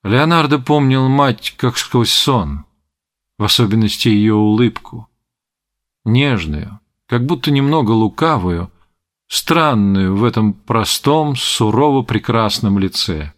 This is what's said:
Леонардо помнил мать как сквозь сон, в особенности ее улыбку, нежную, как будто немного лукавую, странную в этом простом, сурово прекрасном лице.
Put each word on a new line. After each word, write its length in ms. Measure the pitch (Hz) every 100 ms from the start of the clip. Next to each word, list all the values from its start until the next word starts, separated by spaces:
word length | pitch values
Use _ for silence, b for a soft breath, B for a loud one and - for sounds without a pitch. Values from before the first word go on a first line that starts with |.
Леонардо 560 | 98 120 156 170 147 143
помнил 480 | 123 147 135 131 131
мать 460 | 139 139 110 - -
как 200 | 127 -
сквозь 360 | - - 110
сон, 520 | - - 127 76 71 - _ _ _ _ _ _ -
в 60 |
особенности 640 | 104 - 113 110 107 - 117
ее 280 | 104 107 107
улыбку, 720 | 107 107 120 - - 120 - _ _ _ _ _ _ _ _ _
нежную, 760 | 107 120 143 110 78 76 85 101 _ _ _
как 200 | 120 127
будто 240 | 170 151
немного 400 | 139 139 156 110
лукавую, 800 | 113 110 - 160 139 90 85 90 _ _ _ _ _ _
странную 920 | - - 165 156 117 101 98 95 98
в 60 |
этом 320 | 117 110 107
простом, 800 | 98 - 113 101 - 143 156 151
сурово 680 | 131 - - 107 110 147 135
прекрасном 760 | 123 110 - 117 110 - 104 98
лице. 540 | 95 - - 80 76